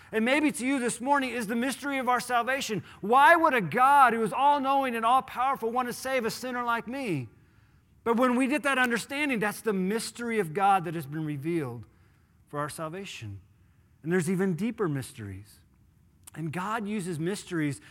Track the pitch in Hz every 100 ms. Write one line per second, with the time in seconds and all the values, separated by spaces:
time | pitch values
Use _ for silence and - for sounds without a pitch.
0 | - 220 226 294 302 - 254 277 240 -
1 | 254 285 262 233 202 233 262 240 285 269
2 | 247 247 - 247 233 269 - 208 - -
3 | 196 254 294 339 320 254 170 196 262 285
4 | 254 226 220 240 277 285 269 277 262 233
5 | 233 262 262 233 262 254 226 240 247 -
6 | 262 262 220 - 254 247 240 233 214 277
7 | 254 151 113 - - _ _ _ _ _
8 | 233 233 254 247 262 294 277 262 254 233
9 | - 277 302 233 208 202 226 196 185 220
10 | 226 - 240 226 170 151 196 190 170 165
11 | 139 156 156 147 151 170 131 120 98 _
12 | _ _ _ _ _ 143 147 - 156 180
13 | 196 - 107 98 - _ _ _ _ _
14 | 151 180 160 185 196 160 220 226 185 139
15 | 120 - 104 95 104 - _ _ _ _
16 | _ _ - - 160 170 190 226 202 214
17 | 175 156 165 202 - 175 147 - -